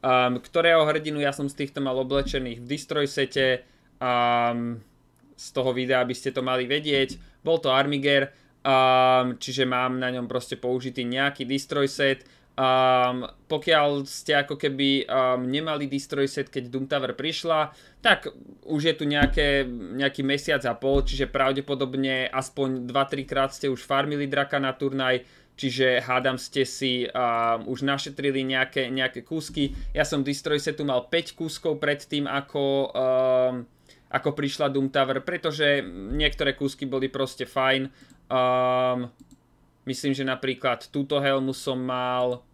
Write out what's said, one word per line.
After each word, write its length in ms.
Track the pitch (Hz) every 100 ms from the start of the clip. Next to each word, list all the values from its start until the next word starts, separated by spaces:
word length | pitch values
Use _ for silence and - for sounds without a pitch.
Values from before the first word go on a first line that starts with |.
um, 400 | 123 127 123 123
ktorého 420 | - 170 170 165 151
hrdinu 320 | 156 156 151
ja 160 | 143 139
som 160 | 139
z 80 | 139
týchto 240 | 139 147
mal 100 | 135 127
oblečených 640 | 131 139 139 139 127 117
v 20 | 120
Destroy 380 | 143 - 151 143
sete, 640 | 147 135 139 131 123 - _ _ _
um, 800 | 127 123 120 120 117 117 117 113 - _ _ _ _ -
z 120 | -
toho 240 | - 131 123
videa 240 | 127 127
by 120 | 123 127
ste 160 | 135
to 80 | 131
mali 240 | 127 127
vedieť. 560 | 123 147 151 139 131 - - _
Bol 160 | 156 165
to 80 | 139
Armiger, 640 | 131 143 143 139 139 135 _ _ _
um, 720 | 139 131 131 127 127 127 127 120
čiže 320 | - 131 127
mám 320 | 123 127 127
na 80 | 127
ňom 160 | 127
proste 320 | 120 123 - 127
použitý 480 | 123 127 127 123
nejaký 400 | 120 127 139 139
Destroy 400 | 123 135 135 147
set. 400 | 139 - 139 131 - - _ -
Um, 720 | 131 131 127 127 123 127 123 - _
pokiaľ 560 | 156 147 156 147 143 139
ste 240 | - -
ako 240 | 147 139 143
keby, 480 | 147 135 139 139
um, 400 | - 131 127 127
nemali 480 | 127 139 160 147 143
Destroy 320 | 139 - 143
set, 240 | 139 139 139
keď 240 | 139 123
Doom 160 | 131 135
Tower 240 | 143 131
prišla, 560 | 120 147 160 165 160 147 - - -
tak 320 | 233 196 - - - -
už 160 | - 156
je 140 | 160 156
tu 80 |
nejaké, 640 | 147 147 143 160 147 139 127
nejaký 560 | 120 90 120 139 139
mesiac 400 | 135 139 143 143
a 80 | 123
pol, 320 | 117 135 139
čiže 240 | 139 135 135
pravdepodobne 1040 | 139 135 139 139 139 131 131 135 131 131
aspoň 560 | 131 139 - 135 131 123
dva, 160 | 131
tri 240 | 135 139 131
krát 240 | 135 135
ste 160 | - 143
už 160 | 123
farmili 400 | - 139 147 147
draka 320 | 143 139 139 143
na 160 | 135
turnaj, 480 | 131 139 135 131 127 - - _
čiže 480 | - 135 123 131 127
hádam 400 | 123 127 127 127
ste 240 | - -
si, 400 | 127 - 135 123 120
um, 560 | - 120 117 117 117 -
už 160 | 127
našetrili 560 | 139 139 147 139 143 135
nejaké, 480 | 131 135 131 - 131
nejaké 320 | 131 131 -
kúsky. 560 | - 160 151 - 139 - -
Ja 160 | - 143
som 160 | 151
Destroy 320 | 135 143 - 147
setu 240 | 151 147 143
mal 240 | 127 120
päť 240 | 170 165 -
kúskov 400 | 165 - 170 147
pred 240 | 147 143 -
tým, 160 | 147
ako, 640 | 143 139 139 147 139 139 135
um, 800 | 113 131 127 131 127 127 123 120 _ _ - _
ako 240 | 127 160
prišla 400 | 143 143 - 147
Doom 160 | 135 135
Tower, 320 | 139 135 131
pretože 640 | - 175 160 147 147 143 98
niektoré 640 | 87 98 143 147 - 143 135
kúsky 320 | 139 - 135
boli 240 | 131 135
proste 320 | 135 135 -
fajn. 480 | 123 - 131 135 131 - - - _
Um, 800 | 127 127 127 127 127 127 127 123 _ - - _ _ _ _
myslím, 320 | - 127 143 135
že 80 |
napríklad 640 | 135 127 131 127 135 120 -
túto 320 | 143 139 143
helmu 320 | 139 135 135
som 240 | 131 - 127
mal 600 | 127 127 127 127 123 123 _